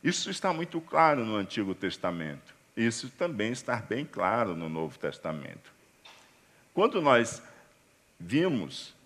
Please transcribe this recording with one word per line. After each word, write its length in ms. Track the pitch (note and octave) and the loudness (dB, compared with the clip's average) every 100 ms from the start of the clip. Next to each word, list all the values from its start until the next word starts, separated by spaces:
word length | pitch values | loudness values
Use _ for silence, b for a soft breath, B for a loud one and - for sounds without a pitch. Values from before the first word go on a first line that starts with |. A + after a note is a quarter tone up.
Isso 260 | D#3+ F3 - | 0 0 -4
está 220 | F#3+ G3 | -2 -2
muito 280 | D#3+ E3+ E3+ | 0 -2 -6
claro 440 | D#3+ D#3 D#3+ D3 | -2 4 6 6
no 100 | A2 | 2
Antigo 400 | G#2+ F#2+ - G2 | 0 -2 -2 -2
Testamento. 800 | F2+ F#2+ - F2+ E2+ D#2 C#2+ - - _ - | -2 -4 -2 -4 -4 -6 -8 -16 -20 _ 0
Isso 340 | A#2 A2+ - | 0 0 -10
também 420 | - F3 B2 G#2+ | -4 -4 -2 -2
está 240 | B2 - A#2+ | -4 -4 -4
bem 280 | G#2 A2+ | -2 -4
claro 520 | D3 - F#2 A2+ A2 E2 | -4 -2 0 2 0 -2
no 120 | E2 | -4
Novo 300 | D#2+ D#2+ - | -4 -6 -4
Testamento. 720 | D2+ - E2 D#2 D2+ D#2+ - _ _ _ B B B B B B B | -6 -6 -8 -8 -10 -16 -20 _ _ _ B B B B B B B
Quando 300 | - G#3 G3 | 2 2 4
nós 400 | D3 A#2+ A2+ - B B B _ _ _ _ _ | 6 6 4 -4 B B B _ _ _ _ _
vimos 760 | E2+ C3 F#3 C3 D2+ - - - | -2 0 2 0 -4 -10 -14 -18